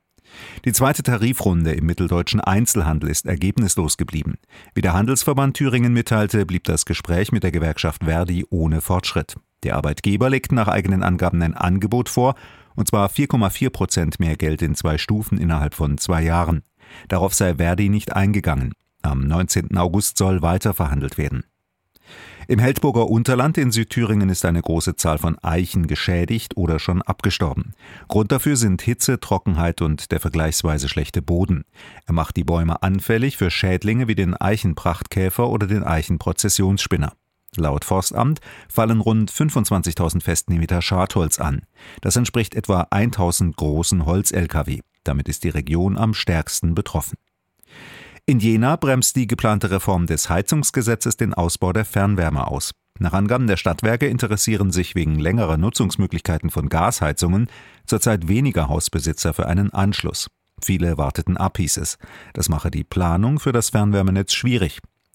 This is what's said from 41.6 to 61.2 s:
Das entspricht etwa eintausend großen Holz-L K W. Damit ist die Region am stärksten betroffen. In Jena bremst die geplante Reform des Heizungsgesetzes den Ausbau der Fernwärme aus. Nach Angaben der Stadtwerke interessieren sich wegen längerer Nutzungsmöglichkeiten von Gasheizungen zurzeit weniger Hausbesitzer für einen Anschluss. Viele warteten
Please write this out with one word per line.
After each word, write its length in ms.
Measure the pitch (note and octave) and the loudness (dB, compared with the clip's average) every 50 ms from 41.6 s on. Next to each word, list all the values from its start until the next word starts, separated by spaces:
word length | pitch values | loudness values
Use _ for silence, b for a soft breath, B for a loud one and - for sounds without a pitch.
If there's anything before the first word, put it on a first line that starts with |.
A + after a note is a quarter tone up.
| - - B B B B B B | -8 -12 B B B B B B
Das 140 | B G2 - | B -2 0
entspricht 400 | A#2+ A#2+ - - A#2 G#2+ - - | 0 0 0 0 -2 -2 -2 -4
etwa 320 | G#2+ - - G2 F2+ E2+ - | -6 -2 0 0 0 0 0
eintausend 680 | - G2 A2 A#2+ - G#2 F2+ F2 E2+ - F#2 E2+ - | 0 0 0 0 0 0 0 0 2 2 0 0 0
großen 500 | - D#2 D2+ D2 D#2+ F2 - G2+ F2 D2+ | 0 0 0 0 0 0 0 0 0 2
Holz-L 400 | D#2+ F2 G2 G2+ - - F2+ E2+ | 2 2 0 0 0 0 -2 -2
K 180 | E2 - D#2+ C#2+ | 0 -2 -2 -2
W. 140 | - C#2 - - _ _ _ - | -4 -6 -8 -10 _ _ _ -4
Damit 260 | D2+ C#2+ C#2 C#2 - | -2 -2 -2 -2 -4
ist 140 | D2 - - | -6 -4 -4
die 60 | F2 | -4
Region 500 | D2 D2 C2+ C#2+ D#2 E2+ F2+ G2 F#2+ - | -2 -2 -2 -2 0 0 0 0 0 0
am 160 | A2+ A2+ G#2+ | 0 -2 -2
stärksten 580 | - - - E2+ D#2+ - - - - - E2 E2 | -2 -2 0 0 0 0 -2 -4 -2 -2 0 0
betroffen. 440 | F#2+ - - - D#2 - - - - _ _ _ _ _ _ _ _ B B B B B B B B B B B B B | -2 -4 -4 -4 -4 -4 -6 -10 -14 _ _ _ _ _ _ _ _ B B B B B B B B B B B B B
In 140 | - C#3 A2+ | 2 2 4
Jena 360 | G2 A2+ A2 A2 A#2 C#3 D#3+ | 4 4 4 4 4 2 2
bremst 400 | - - C3+ C3 B2+ A#2+ - - | 2 2 2 2 2 2 0 0
die 100 | C3 B2 | 0 0
geplante 460 | G2 B2 - - A2 G#2+ G2 - F#2+ | 0 -2 0 2 2 2 2 2 0
Reform 340 | F#2+ F#2+ - - F#2+ F2 E2+ | 0 0 0 2 2 2 2
des 240 | D#2+ E2 D2 - - | 2 0 -2 -2 0
Heizungsgesetzes 880 | E2 F2+ G#2 - D#3+ D3+ C3+ - - C3+ G#2+ A#2 A2+ - - - - | 0 0 0 0 0 0 0 0 0 0 0 0 0 0 0 -2 -2
den 160 | - A#2 G2 - | -2 -2 -2 0
Ausbau 400 | - E2+ E2+ - - F#2+ F#2 F#2 | 0 0 0 0 0 0 0 0
der 100 | A2 G#2+ | 0 -2
Fernwärme 640 | - - G#2 G2 G2+ G2+ F2+ E2+ D#2 D2 C#2 B1 | 0 0 0 2 2 2 2 0 0 0 -2 -2
aus. 300 | - C#2+ C2+ - - - _ _ _ - - | -2 -4 -4 -6 -8 -10 _ _ _ -6 -2
Nach 140 | F#2+ E2 F#2 | -2 0 2
Angaben 340 | F#2+ G2+ G#2 B2 B2+ B2+ | 2 2 2 2 2 2
der 100 | G#2+ F#2+ | 2 0
Stadtwerke 480 | - - F#2 E2 - - A2 A#2+ A#2 C#3+ | 0 0 -2 -2 0 0 0 2 2 0
interessieren 640 | C#3+ A#2 A#2+ B2+ G2 G#2 G2+ - A#2 A2 F#2+ G2+ F#2 | 0 0 0 0 0 0 0 0 0 0 2 2 2
sich 240 | E2 F2+ F2 - - | 2 0 -2 0 0
wegen 240 | F#2 D#2+ D2+ D#2 | 0 2 2 2
längerer 400 | D2+ D2 E2+ G2+ A#2 G#2 D#2 D#2+ | 2 2 2 2 2 2 2 2
Nutzungsmöglichkeiten 920 | D2+ E2+ G#2+ - - A#2 F#2 - - G2 F2 - E2 - - E2 D#2 - D#2+ | 2 2 2 2 2 0 0 2 0 0 0 -2 -4 -2 -2 -2 0 -2 -2
von 180 | - D#2 C#2 C#2+ | -2 -2 -2 0
Gasheizungen 760 | - D#2+ F2 A#2 - - - D2+ D2 - F2+ E2+ F#2 G2+ A#2+ - B B B B B B B | 2 2 2 2 0 0 -2 -2 0 0 0 2 2 2 0 -2 B B B B B B B
zurzeit 400 | - A2+ G#2 - - A2 F#2 E2+ | -2 0 0 2 2 0 0 0
weniger 420 | D#2+ G2+ A#2+ C#3+ C3+ G2 F2 D2+ C#2 | 0 2 2 2 0 0 0 0 0
Hausbesitzer 640 | D#2 E2 - - - E2 D#2 D#2+ D2+ - - E2 D#2 | 0 -2 -2 -2 -2 -2 -2 -2 -4 -2 -2 -2 -2
für 140 | - E2 | -2 -2
einen 260 | - F2 F#2+ G2+ G2 - | 0 2 0 0 0 0
Anschluss. 560 | - G2 G#2 G2 - - D#2 - - - - _ _ _ _ _ - | 0 0 0 0 -2 -4 -4 -6 -6 -10 -10 _ _ _ _ _ -8
Viele 380 | - - F#2+ E2 F2 E2+ E2 C#2+ | -4 -2 0 0 0 0 0 0
warteten 380 | D2 C#2 - - | -2 -4 -4 -4